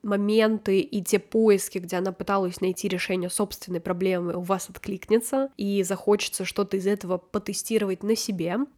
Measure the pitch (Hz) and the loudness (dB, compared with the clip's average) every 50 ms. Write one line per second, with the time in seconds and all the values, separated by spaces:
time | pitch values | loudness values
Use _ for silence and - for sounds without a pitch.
0 | - 208 202 202 202 208 214 226 220 220 220 208 - 208 196 196 - - - 208 | -2 -2 0 0 2 4 4 4 4 4 2 0 0 2 2 2 2 0 -4 -6
1 | 175 - - 196 - _ - 220 220 220 202 190 - - - 196 180 175 190 180 | 0 2 0 0 0 _ 2 4 6 6 6 4 2 -4 -6 -8 -6 -4 -2 -2
2 | 185 190 180 _ - - 202 196 190 180 180 - 185 185 180 - - 202 185 180 | -2 -2 -4 _ -2 0 0 0 0 0 -2 -2 -2 -2 -2 -2 -2 -2 -2 -2
3 | - - 185 185 175 180 - - 208 196 - - - - 180 165 170 180 180 175 | -2 -2 -2 -2 -2 -4 -2 -2 -2 -2 -4 -14 -8 -6 -6 -4 -2 -2 -2 0
4 | 190 190 185 175 175 175 170 180 180 170 196 180 - - - - - - 196 185 | 2 0 2 0 0 -2 -4 -4 -2 -2 -2 -2 -2 -10 -14 -10 -8 -8 -8 -8
5 | - - 214 240 240 - - 269 269 269 _ - 202 202 202 202 185 175 196 185 | 0 2 2 2 2 2 0 0 -2 -2 _ -4 -2 0 2 0 0 0 -2 -2
6 | - - 208 202 - - - - 185 175 - - 202 - 190 196 185 196 208 202 | 2 2 2 2 2 -6 -4 -6 -6 -4 -2 -2 -2 0 -2 -2 0 0 0 0
7 | - 175 185 180 - _ - 208 202 - 196 - - - 226 220 208 190 190 180 | -2 -4 -4 -4 -4 _ -6 -4 -4 -4 -6 -6 -4 0 0 0 2 0 -2 -2
8 | - 208 226 220 - - 202 175 165 170 175 233 277 - _ | 2 0 0 2 0 -4 -2 -2 -2 -2 0 -2 -2 -4 _